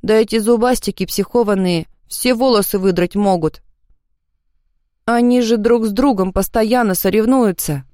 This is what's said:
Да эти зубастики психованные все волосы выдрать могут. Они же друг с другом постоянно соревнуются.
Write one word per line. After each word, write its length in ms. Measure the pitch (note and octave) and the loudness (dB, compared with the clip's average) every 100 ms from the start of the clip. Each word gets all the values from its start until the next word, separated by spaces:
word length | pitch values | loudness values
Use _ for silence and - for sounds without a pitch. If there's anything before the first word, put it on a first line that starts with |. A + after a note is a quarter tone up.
Да 120 | G3 | 2
эти 240 | A3 A3 A3 | 2 2 0
зубастики 640 | G#3 A#3+ B3 B3 - - | 0 2 2 0 -4 -6
психованные 840 | F#3+ - G3 A#3+ A3 G3 F#3 E3+ D#3+ _ _ | -6 -4 -2 -2 0 0 0 -2 -4 _ _
все 280 | - B3 | -6 -2
волосы 440 | A#3+ C4 A3+ G3 G3+ | 0 2 2 0 -2
выдрать 380 | F#3+ F3+ F3+ G3+ | 0 0 -2 0
могут. 460 | G#3 F#3 D#3 - _ _ _ _ _ _ _ _ _ _ _ _ _ _ | 0 0 -2 -6 _ _ _ _ _ _ _ _ _ _ _ _ _ _
Они 380 | - A#3 A#3+ B3 | -2 0 2 2
же 140 | A3+ A3+ | 2 0
друг 300 | G#3+ A#3+ A3 | 2 0 0
с 40 | |
другом 420 | G3+ C#4 G#3+ F#3+ | 0 0 0 -2
постоянно 640 | F#3+ G3 A#3 A3 B3 A3+ | -2 -4 -2 0 0 0
соревнуются. 880 | F#3 G3 G3 A3 C4 A3+ F3+ - D3 C3+ | 0 0 0 2 2 2 -2 -6 -6 -8